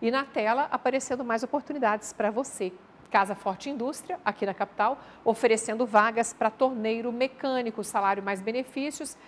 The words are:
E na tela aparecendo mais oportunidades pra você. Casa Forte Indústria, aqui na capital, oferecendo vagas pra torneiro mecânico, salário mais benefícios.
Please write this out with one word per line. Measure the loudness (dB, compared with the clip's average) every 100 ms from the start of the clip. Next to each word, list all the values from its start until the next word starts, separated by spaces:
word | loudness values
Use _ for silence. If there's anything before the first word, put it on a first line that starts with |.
E | -2
na | 0
tela | -2 -2 0 2 0
aparecendo | 0 0 0 -2 -4 -2
mais | -2
oportunidades | 0 -4 -4 0 2 0 -4
pra | -2 -2
você. | 0 -4 -4 -8 -8 -20 -20 0
Casa | 2 2 0
Forte | -4 -4 -6
Indústria, | -4 -4 -6 -8 -6 -4
aqui | -2
na | -2 -2
capital, | -4 0 0 0 -8 -4
oferecendo | 0 4 4 4 0 -2 4
vagas | 6 6 4 -2
pra | 0 0
torneiro | 2 0 2 -2 -2 -2
mecânico, | -2 -2 -2 -2 -2 -2 -6
salário | -4 0 2 0
mais | -2 -4
benefícios. | -2 -4 -4 -4 -6 -6 -12 -14